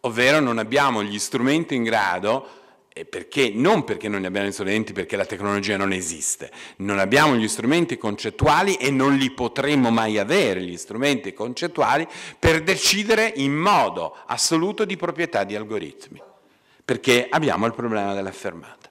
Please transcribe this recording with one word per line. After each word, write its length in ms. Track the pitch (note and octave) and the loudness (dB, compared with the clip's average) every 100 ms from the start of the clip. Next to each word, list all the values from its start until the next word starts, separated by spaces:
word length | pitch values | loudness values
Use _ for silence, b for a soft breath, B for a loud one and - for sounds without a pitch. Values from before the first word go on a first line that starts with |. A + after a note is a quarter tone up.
ovvero 400 | B2 A2+ B2+ D3+ | -4 2 4 4
non 160 | C3+ A2+ | 2 0
abbiamo 460 | G#2+ C3+ C#3 A2+ | 0 2 2 0
gli 140 | G#2 G#2 | -2 -6
strumenti 560 | - C3 B2+ D#3 D#3+ C3+ | -4 -2 0 0 -2 -2
in 80 | |
grado, 640 | A2+ A2+ F#2+ F2+ G2+ B2+ C#3 B B B _ | 0 0 0 0 0 -2 -4 B B B _
e 160 | - E2 | -18 -12
perché, 440 | F#2+ E2+ C#3+ B2 | -12 -6 0 0
non 320 | G#2 D#3 G#3+ C3 | 2 2 2 0
perché 240 | G2 A2 | -6 -4
non 100 | G2+ | -4
ne 80 | F#2 | -2
abbiamo 200 | G2 G2+ | -2 -2
gli 40 | |
strumenti, 400 | G2 F#2+ G#2+ G#2+ | -4 -2 -2 -2
perché 240 | G2 E2+ G2+ | -6 -6 -4
la 100 | F#2+ | -4
tecnologia 520 | F#2+ G2+ G2+ G2 G2+ | -2 -2 -2 -2 0
non 160 | G2 | 0
esiste, 580 | F#2 E2+ E2 - - C2 B B - | -2 -4 -6 -6 -6 -10 B B -10
non 220 | G2 G2 | -2 0
abbiamo 360 | F#2+ C3 D3+ A#2+ | 4 6 6 4
gli 120 | A2 | 0
strumenti 500 | - A#2 E3 E3+ - | -2 0 2 0 -2
concettuali 800 | A2 G#2 A2 - D3+ D3+ G3 E3+ | -6 -4 -8 0 4 4 2 0
e 160 | B2+ | 0
non 240 | C3+ C3+ C#3 | 2 4 4
li 160 | C3 | 2
potremo 580 | - A#2+ - C#3 D3 A#2+ | -2 -4 -2 0 2 4
mai 280 | A2+ A2 G#2+ | 4 2 0
avere 440 | G2+ F#3 C3 F#2 | 2 2 2 0
gli 140 | F2+ F2 | -4 -8
strumenti 580 | - G#2+ C#3 C3+ - | -10 -2 0 0 -4
concettuali 720 | - A2 B2 E3+ E3+ A#2+ C#3 E3 B B B | -8 -8 -6 -6 0 2 2 -2 B B B
per 240 | E3 D#3+ | 2 2
decidere 680 | D#3+ F#3 - G3 G#3+ A3 A3 F3+ | 2 0 0 0 2 2 2 0
in 180 | C#3 | -2
modo 640 | D3 F#3 F3+ G#2+ E2+ D#2+ - - | 0 4 4 2 -2 -8 -10 -8
assoluto 580 | A#2+ - D#3+ F3+ G#3+ | -4 0 2 0 -2
di 140 | G#3+ F#3 | -4 -2
proprietà 480 | E3+ D#3 E3+ G#2+ G2 | -6 -4 -2 -2 -2
di 100 | G#2 | -4
algoritmi, 680 | G#2+ G#2+ D#2+ - - - - _ b b b b | -6 -6 -8 -14 -20 -20 -20 _ b b b b
perché 440 | - - - B2 B2 | -6 -2 4 4 4
abbiamo 380 | D#3 D3 F2+ A2+ | 0 2 2 0
il 60 | |
problema 420 | A2+ A#2+ G#2+ G2+ G2 | -2 -4 -2 -2 -4
della 160 | F#2+ | -6
fermata. 460 | - G2+ E2+ - - - | -8 -10 -10 -20 -20 -20